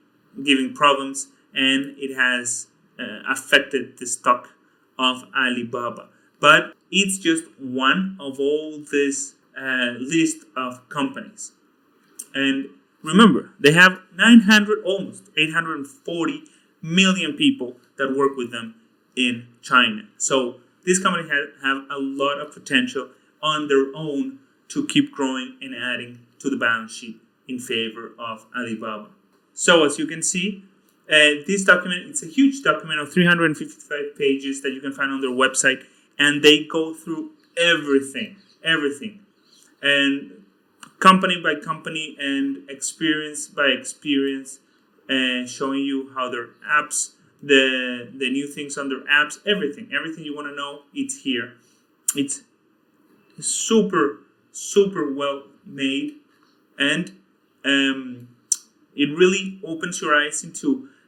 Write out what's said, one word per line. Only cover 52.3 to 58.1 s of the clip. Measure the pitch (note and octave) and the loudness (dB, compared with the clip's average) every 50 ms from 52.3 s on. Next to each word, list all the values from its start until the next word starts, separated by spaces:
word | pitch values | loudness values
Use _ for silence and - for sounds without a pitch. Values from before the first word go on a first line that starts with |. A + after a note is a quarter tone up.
| - - - _ _ _ _ _ _ _ _ _ _ _ _ _ _ _ _ _ _ - | -6 -12 -14 _ _ _ _ _ _ _ _ _ _ _ _ _ _ _ _ _ _ -10
super, | - - - - - - A3+ A3 G3 - F#3+ E3+ D3 C#3+ - - - _ _ _ _ _ | -6 -6 -4 -4 0 2 4 4 4 4 2 0 0 0 -2 -8 -16 _ _ _ _ _
super | - - - - - G3+ G3 G3 F#3+ E3 D3+ C#3 | -18 -14 -6 0 4 4 4 4 2 -4 -4 -4
well | C3+ C#3 C#3+ C#3+ C#3 C#3 - - _ _ - | -4 -4 -4 -4 -4 -6 -10 -18 _ _ -20
made, | - C#3 C#3 C#3 C3+ C3+ C#3 D3 D3 - - _ _ _ _ _ _ _ _ _ _ _ - | -14 -8 -4 -2 -2 -2 -2 -4 -6 -10 -12 _ _ _ _ _ _ _ _ _ _ _ -2
and, | C#3+ C#3+ D#3 F3 F3+ - - - _ _ _ _ _ _ _ _ - | 0 0 0 -2 -4 -8 -10 -20 _ _ _ _ _ _ _ _ -2
um, | C3+ C#3 C#3 C#3 C3+ C3+ C3+ C3 B2+ | 0 0 2 2 0 -2 -4 -8 -12